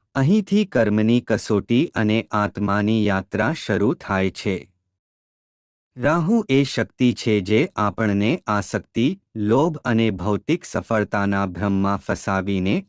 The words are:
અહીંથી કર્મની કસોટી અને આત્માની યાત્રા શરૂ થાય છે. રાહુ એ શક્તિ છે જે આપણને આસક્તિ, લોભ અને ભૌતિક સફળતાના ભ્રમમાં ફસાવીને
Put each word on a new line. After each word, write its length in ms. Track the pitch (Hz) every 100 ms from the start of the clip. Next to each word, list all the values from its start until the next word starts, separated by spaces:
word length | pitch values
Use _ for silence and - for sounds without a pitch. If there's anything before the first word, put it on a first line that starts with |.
| _
અહીંથી 500 | 135 135 214 196 202
કર્મની 560 | 202 123 110 107 107 120
કસોટી 640 | - 107 - 104 95 117 170
અને 420 | 101 107 110 107
આત્માની 760 | 107 101 - 101 101 104 113 104
યાત્રા 460 | 95 92 101 107
શરૂ 420 | 160 - 98 104
થાય 360 | - - 98 95
છે. 420 | - 107 92 - _ _ _ _ _ _ _ _ _ _ _ _ -
રાહુ 480 | 127 170 165 233 -
એ 140 | 135
શક્તિ 500 | 139 - 107 - 123
છે 280 | 117 - 107
જે 320 | 92 107 147 -
આપણને 680 | 104 95 110 101 104 175 -
આસક્તિ, 760 | 104 - 104 - - 127 196 _ 113
લોભ 400 | 104 120 165 151
અને 340 | - 113 113
ભૌતિક 540 | 95 92 101 - 175
સફળતાના 800 | - - - 110 101 104 101 98 98
ભ્રમમાં 500 | 87 101 98 98 98
ફસાવીને 920 | - 87 - 95 95 98 95 156